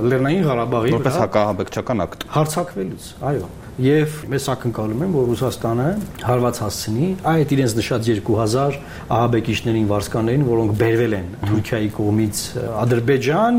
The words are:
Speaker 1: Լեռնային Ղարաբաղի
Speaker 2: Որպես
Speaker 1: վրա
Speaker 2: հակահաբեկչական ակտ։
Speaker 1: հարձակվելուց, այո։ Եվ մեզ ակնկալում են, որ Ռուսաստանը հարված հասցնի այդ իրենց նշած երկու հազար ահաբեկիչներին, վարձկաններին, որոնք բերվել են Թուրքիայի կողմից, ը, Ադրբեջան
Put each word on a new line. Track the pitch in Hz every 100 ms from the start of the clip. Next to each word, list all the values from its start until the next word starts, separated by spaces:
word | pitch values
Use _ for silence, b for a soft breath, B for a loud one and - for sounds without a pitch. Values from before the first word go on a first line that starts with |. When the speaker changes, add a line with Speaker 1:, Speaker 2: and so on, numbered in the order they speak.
| 117
Speaker 1:
Լեռնային | 127 135 180 160
Ղարաբաղի | 120 117 120 113 113
Speaker 2:
Որպես | 117
Speaker 1:
վրա | 151
Speaker 2:
հակահաբեկչական | 107 107 104 95 98 - 101 117
ակտ։ | 82 - -
Speaker 1:
հարձակվելուց, | 147 151 180 175 202 185 127 - - 131
այո։ | 135 - - B
Եվ | - 127 151 151 - 110
մեզ | 135 135
ակնկալում | 127 123 117 107 110
են, | 185
որ | 156 120
Ռուսաստանը | 110 123 - 117 117 143 208 170 -
հարված | - 123 120 117
հասցնի | 104 - - 110 175 185 156
այդ | 160 143
իրենց | 139 127
նշած | 110 104 123 113
երկու | 107 - 107
հազար | 110 123 143 147 B B B 113
ահաբեկիչներին, | 117 117 110 98 120 113 107
վարձկաններին, | 101 98 120 113 131 135
որոնք | 113 110 107
բերվել | 113 113 120 101
են | 90 92 101
Թուրքիայի | 110 107 117 107 104
կողմից, | 104 107 110 104 -
ը, | 127 110 110
Ադրբեջան | 120 120 117 135 117 165 233